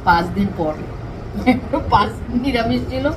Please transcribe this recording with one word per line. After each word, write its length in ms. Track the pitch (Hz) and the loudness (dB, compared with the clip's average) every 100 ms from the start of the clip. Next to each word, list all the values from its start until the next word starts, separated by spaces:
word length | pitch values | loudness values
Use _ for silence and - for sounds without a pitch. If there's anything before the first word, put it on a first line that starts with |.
পাঁচ 220 | - 170 175 | 4 4 4
দিন 220 | 180 196 - | 0 0 0
পর। 160 | 160 151 180 - - - - | -2 -2 -6 -8 -10 -10 -8
<laughs> 560 | - 254 254 - 320 - | -2 2 2 2 -4 2
পাঁচ 200 | 226 208 | 4 2
দিন 320 | - - 240 | -2 -4 -2
নিরামিষ 400 | 269 240 226 247 240 | 0 0 2 0 -2
ছিল। 180 | 254 277 | -2 -2